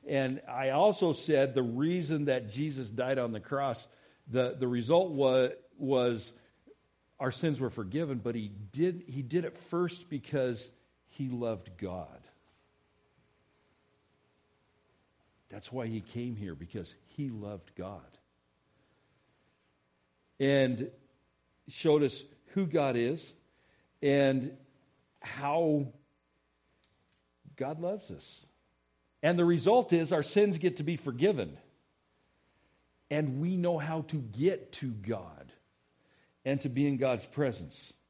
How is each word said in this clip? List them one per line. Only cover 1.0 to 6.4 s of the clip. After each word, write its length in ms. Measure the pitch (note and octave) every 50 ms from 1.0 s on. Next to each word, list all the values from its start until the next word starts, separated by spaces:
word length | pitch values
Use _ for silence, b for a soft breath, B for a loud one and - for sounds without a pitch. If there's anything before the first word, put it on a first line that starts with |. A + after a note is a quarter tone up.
| G3 E3+ D3
said 400 | - - - D3+ C3+ C3+ C3+ A#2+
the 100 | C3+ B2+
reason 640 | A#2 A2+ B2 C#3+ E3 F3 F3+ E3 C#3+ D#3+ D3+ D3
that 240 | C#3 C3 B2+ A#2 G#2+
Jesus 400 | G#2 B2+ D3+ D#3 C#3 C3+ C3 G#2
died 280 | A2 A2 B2+ B2+ C3+
on 160 | C3 B2 A#2 A2+
the 60 | G#2+
cross, 460 | - - D3 C#3 C#3 C3+ A#2 - - b b b b b b b b -
the, 260 | A#2 B2+ B2 B2 B2+
the 100 | C3 B2+
result 440 | B2 B2 A#2+ A2+ A#2+ D#3+ F3 F#3+ F#3
wa-, 380 | D#3 C#3 C#3 B2+ B2+ C3 B2+ B2+ B2+ - - _ _
was 540 | - C#3+ C3 C#3 B2+ B2 B2 A#2+ A2 G2+ - - b